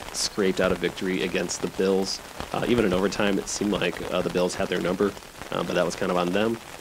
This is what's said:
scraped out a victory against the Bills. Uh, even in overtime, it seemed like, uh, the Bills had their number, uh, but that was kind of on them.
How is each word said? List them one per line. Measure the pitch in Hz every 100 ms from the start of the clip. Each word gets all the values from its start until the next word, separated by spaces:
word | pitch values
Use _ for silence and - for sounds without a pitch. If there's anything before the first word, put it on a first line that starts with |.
| -
scraped | - - - 95 92
out | 92
a |
victory | 90 87 - 95 90
against | 90 90 87 -
the | 87
Bills. | - 95 95 98 - - - -
Uh, | 101 -
even | 120
in | 104
overtime, | 90 95 - 104 98
it | -
seemed | - -
like, | - 90 - 85
uh, | 87
the | 92
Bills | 90 90
had | - 95
their | 90
number, | 85 95 101 - - - -
uh, | 92
but | 90
that | 87
was | 85 -
kind | 95
of | 90
on | 87
them. | 98 110 113 - -